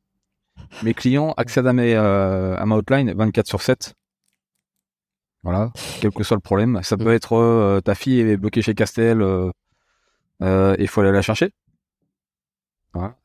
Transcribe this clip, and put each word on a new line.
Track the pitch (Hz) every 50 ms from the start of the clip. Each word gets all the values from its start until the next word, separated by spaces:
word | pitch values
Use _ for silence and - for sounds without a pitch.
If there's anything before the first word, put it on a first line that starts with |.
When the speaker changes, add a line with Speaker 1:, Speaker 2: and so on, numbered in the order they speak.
| _ _ _ _ _ _ _ _ _ _ _ - - - - - 110
Speaker 1:
Mes | 113 110
clients | - - 127 131 143 156 156 -
accèdent | - 131 123 - 135 123
à | 127 123
mes, | 123 120 117 113
euh, | 110 107 101 98 98 98 95 95 92 95 92 92
à | 87 92
ma | 107 110
hotline | 110 101 - 135 139 131 107 -
vingt-quatre | 98 110 107 - 113 104
sur | - - 98
sept. | - - 127 - - - - _ _ _ _ _ _ _ _ _ _ _ _ _ _ _ _ _ _ _ _ _ _ _ _ _ _ _ _ _ -
Voilà, | 87 90 98 110 120 - - - - - -
quel | 110 104
que | - 104 101
soit | - 113
le | 101
problème. | - - 98 98 110 123 120 92 90
Ça | - 110
peut | 98 110
Speaker 2:
Mm. | 110 117
Speaker 1:
être, | 113 - - 113
euh, | 113 117 117 117 113 104 98 98 95
ta | - 107 101
fille | - - 135 127 123
est | 113 110 104
bloquée | 95 98 107 - 117
chez | 107 113 104
Castel, | 104 107 - - 117 113 117 113 110
euh, | 101 95 95 92 92 92 - - _ _ _ _ _ _ _ _ _ _ _ _ _ _ _ _
euh, | 92 95 95 95 95 98 95
et | - 101
faut | 95 - 110
aller | 98 98
la | 98 98
chercher. | 95 - 110 - - - - _ _ _ _ _ _ _ _ _ _ _ _ _ _ _ _ _ _ _ _ _ _ _ _ _ _ _ -
Voilà. | 87 90 104 123 _